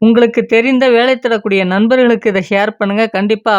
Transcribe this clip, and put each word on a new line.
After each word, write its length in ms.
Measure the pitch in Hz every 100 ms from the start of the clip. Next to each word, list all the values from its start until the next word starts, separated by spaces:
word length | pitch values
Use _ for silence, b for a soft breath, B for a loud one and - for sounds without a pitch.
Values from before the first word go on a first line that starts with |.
| 220
உங்களுக்கு 360 | 226 233 240 185
தெரிந்த 420 | 226 240 254 262
வேலை 260 | 233 247 254
தேடக்கூடிய 480 | 254 226 208 196 185
நண்பர்களுக்கு 640 | 185 226 254 247 226 220
இதை 100 | 190 180
ஷேர் 220 | 202 214 214
பண்ணுங்க. 260 | 202 202 220 190
கண்டிப்பா 380 | 202 214 226